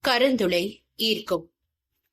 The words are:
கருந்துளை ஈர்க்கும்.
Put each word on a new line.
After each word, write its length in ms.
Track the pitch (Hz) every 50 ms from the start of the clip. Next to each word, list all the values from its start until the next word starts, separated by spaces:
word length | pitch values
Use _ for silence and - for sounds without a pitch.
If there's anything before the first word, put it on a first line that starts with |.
| - 285
கருந்துளை 680 | 254 240 247 277 262 226 208 180 180 175 175 208 220 - _ _ _
ஈர்க்கும். 540 | - 220 220 214 214 - - 185 165 - - _ _ _ _ _ _ _ _ _ _ _ _